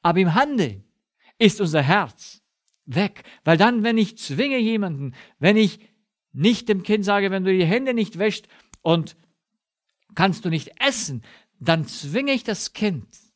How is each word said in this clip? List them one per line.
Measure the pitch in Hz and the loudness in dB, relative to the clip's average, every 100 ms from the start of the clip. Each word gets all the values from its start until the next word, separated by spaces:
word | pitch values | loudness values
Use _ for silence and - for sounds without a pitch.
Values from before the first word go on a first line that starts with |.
Aber | 170 170 | 2 2
im | 185 | 4
Handeln | 165 294 269 147 98 _ _ _ _ _ _ | 2 2 0 -2 -4 _ _ _ _ _ _
ist | 220 - | 2 4
unser | 185 151 | 0 0
Herz | 135 196 151 - - - _ _ _ _ | 2 2 0 -10 -20 -20 _ _ _ _
weg. | - 131 202 - - - | -6 -4 -4 -6 -20 -8
Weil | - 165 | 0 4
dann, | 214 240 | 4 2
wenn | 220 226 | 0 0
ich | 208 - | 0 -4
zwinge | - 143 277 262 | -10 -4 -2 -2
jemanden, | 220 226 196 143 139 - - _ | -2 -2 -4 -6 -10 -12 -20 _
wenn | 160 214 | 2 4
ich | 214 - _ _ _ _ _ | 2 0 _ _ _ _ _
nicht | - 180 240 - | 0 0 0 -2
dem | 196 | -4
Kind | - 214 196 | 0 -2 0
sage, | 202 196 | 0 0
„Wenn | 190 | -2
du | 185 190 | 0 2
die | |
Hände | 165 220 269 | 2 0 0
nicht | 240 208 165 | -2 -4 -2
wäschst | 214 202 _ _ _ - | -4 -4 _ _ _ -6
und | 165 170 151 - _ _ _ _ _ _ _ _ _ | 0 0 0 -12 _ _ _ _ _ _ _ _ _
kannst | - 190 180 | 0 0 0
du | 185 | -4
nicht | 160 - _ | -6 -6 _
essen“, | 269 262 - 127 - - _ _ | -2 -2 -6 -8 -12 -20 _ _
dann | 139 165 151 | -2 0 -2
zwinge | - 143 180 277 | -10 -6 -4 -2
ich | 262 | -4
das | - 208 - | -4 -6 -8
Kind. | - 214 160 - - _ | -4 -2 -2 -10 -20 _